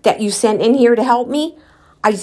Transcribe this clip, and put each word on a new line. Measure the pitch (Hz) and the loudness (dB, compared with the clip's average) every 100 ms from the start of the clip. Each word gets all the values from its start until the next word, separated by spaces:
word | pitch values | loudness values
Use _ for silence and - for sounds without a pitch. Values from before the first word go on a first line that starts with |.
that | 214 - | -2 0
you | 208 | -2
sent | 196 220 208 | -2 0 0
in | 226 262 | 2 2
here | 240 233 | 2 2
to | |
help | 254 240 247 | 0 0 -2
me." | 294 320 - _ _ _ _ | -4 -6 -10 _ _ _ _
I, | 214 202 | -2 -2